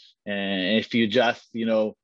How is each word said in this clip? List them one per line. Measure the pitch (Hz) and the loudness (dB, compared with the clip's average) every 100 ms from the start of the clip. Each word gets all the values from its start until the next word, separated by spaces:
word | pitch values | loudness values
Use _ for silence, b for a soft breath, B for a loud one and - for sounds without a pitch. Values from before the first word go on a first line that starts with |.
| b _ - | b _ -8
Uh, | 101 98 98 92 110 | -6 -4 -2 0 0
if | 98 | 0
you | 117 113 | 0 2
just, | 123 117 117 - | 2 2 -2 -8
you | 117 | -6
know | 113 110 107 - | -2 0 0 -6